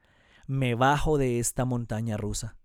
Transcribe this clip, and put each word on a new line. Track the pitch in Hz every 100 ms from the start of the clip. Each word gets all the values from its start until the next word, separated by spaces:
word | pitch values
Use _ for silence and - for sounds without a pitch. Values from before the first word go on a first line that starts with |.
| _ _ _ - -
Me | 135 127
bajo | 117 131 147 165 151
de | 131 120
esta | 117 - 123
montaña | 120 113 110 113 104
rusa. | 104 107 110 -